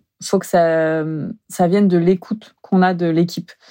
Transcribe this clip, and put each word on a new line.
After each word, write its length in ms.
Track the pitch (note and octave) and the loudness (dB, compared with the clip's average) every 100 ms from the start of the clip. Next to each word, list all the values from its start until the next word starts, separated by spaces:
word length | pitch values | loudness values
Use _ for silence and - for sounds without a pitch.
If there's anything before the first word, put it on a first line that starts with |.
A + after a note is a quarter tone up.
| - _ | -10 _
faut 160 | - G3 | -4 -4
que 60 | - | 0
ça, 580 | F3+ E3 D#3+ D#3+ D#3+ D#3 D#3 - - _ | 0 2 2 0 -2 -4 -6 -8 -12 _
ça 200 | - F3 | -2 0
vienne 200 | G3+ G3+ | 2 4
de 100 | F3 | 4
l'écoute 580 | E3+ F#3 - A3 - _ | 2 0 -4 -10 -10 _
qu'on 180 | - F#3+ | -2 2
a 140 | F#3 F3+ | 2 0
de 100 | E3+ | -2
l'équipe. 460 | E3 E3+ - - - _ | 0 -2 -4 -14 -20 _